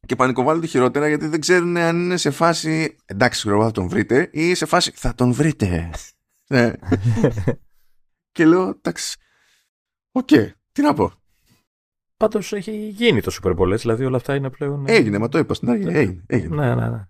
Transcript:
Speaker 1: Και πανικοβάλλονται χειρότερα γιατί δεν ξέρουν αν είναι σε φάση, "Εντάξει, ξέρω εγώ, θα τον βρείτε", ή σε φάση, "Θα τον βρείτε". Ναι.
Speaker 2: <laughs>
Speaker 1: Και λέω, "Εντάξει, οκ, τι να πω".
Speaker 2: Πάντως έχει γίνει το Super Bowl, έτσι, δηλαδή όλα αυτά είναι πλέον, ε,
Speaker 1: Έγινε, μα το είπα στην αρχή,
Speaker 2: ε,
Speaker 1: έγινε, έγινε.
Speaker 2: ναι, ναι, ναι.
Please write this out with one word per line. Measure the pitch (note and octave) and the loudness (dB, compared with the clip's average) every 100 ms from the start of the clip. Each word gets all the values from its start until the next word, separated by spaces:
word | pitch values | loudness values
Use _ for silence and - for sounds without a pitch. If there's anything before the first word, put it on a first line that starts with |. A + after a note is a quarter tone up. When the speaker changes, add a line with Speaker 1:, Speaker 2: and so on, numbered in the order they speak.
| - | -6
Speaker 1:
Και | B2+ | 0
πανικοβάλλονται | C3 B2 B2+ D#3+ E3 | 0 2 0 0 0
χειρότερα | C3+ B2+ C#3+ D3+ | 2 2 2 0
γιατί | D3+ D#3 | -2 -2
δεν | D#3+ | -4
ξέρουν | D3 F3+ F3 F3 | 2 2 2 0
αν | E3 E3+ | 0 0
είναι | F3 F3+ | -2 -2
σε | D3+ | -2
φάση, | C#3 E3 D#3+ D#3+ D#3+ D#3 _ _ | 2 0 0 -2 -2 -4 _ _
"Εντάξει, | G2 B2 - | 0 0 0
ξέρω | G#2+ G2+ | 0 2
εγώ, | |
θα | A2+ | 2
τον | G#2+ F2+ | 0 -2
βρείτε", | - G2 B2 D3+ | -2 2 2 2
ή | D3 E3 | -2 -2
σε | F3+ D#3 | 0 0
φάση, | F3 E3 - | 0 0 -4
"Θα | B2+ - | -6 0
τον | B2 | 0
βρείτε". | A#2+ D#3 C#3 G2 E2+ E2 D#2+ - _ _ _ _ | 2 0 0 -2 -2 -4 -12 -18 _ _ _ _
Ναι. | C3+ A#2 - - - A2+ A3+ D#3 A2+ - | 2 2 0 -4 -2 0 2 0 0 -4
Speaker 2:
<laughs> | - _ _ _ _ _ _ _ - | -4 _ _ _ _ _ _ _ 2
Speaker 1:
Και | D#3+ | 4
λέω, | F3 F#3 | 4 0
"Εντάξει, | - - - - - _ _ _ _ _ _ _ _ _ | -4 -8 -6 -10 -12 _ _ _ _ _ _ _ _ _
οκ, | C4 B3+ D4+ G2+ - _ | -6 4 4 4 -6 _
τι | - | 0
να | D4 | 0
πω". | - F2 _ _ _ _ _ _ _ _ _ _ _ | 2 -2 _ _ _ _ _ _ _ _ _ _ _
Speaker 2:
Πάντως | A3 A3 F3+ | -2 -2 -6
έχει | G3+ G3+ G#3+ G#3+ | -8 -8 -10 -10
γίνει | G3+ A#3 C3+ | 0 2 2
το | C3 - | -2 -4
Super | F#2+ E2+ | -2 0
Bowl, | F#2 | 0
έτσι, | G#2+ | 0
δηλαδή | A#2 A2+ C3 | -2 -2 -2
όλα | C3 | -2
αυτά | - C#3 | -2 -4
είναι | C3+ | -4
πλέον, | - C#3+ C#3+ C#3 | -6 -6 -4 0
ε, | |
Speaker 1:
Έγινε, | A3+ A2+ G2+ | 2 2 0
μα | A2+ | 0
το | E3 | 0
είπα | C3+ | -2
στην | - - | -4 -2
αρχή, | A#3 | -2
Speaker 2:
ε, | F3+ E3 | 0 0
Speaker 1:
έγινε, | G#2 F2+ - | 0 -2 -4
έγινε. | B2 D#3 D3+ | -4 -2 -2
Speaker 2:
ναι, | C3 A#2+ | -2 -2
ναι, | A#2 | -4
ναι. | A#2 | -6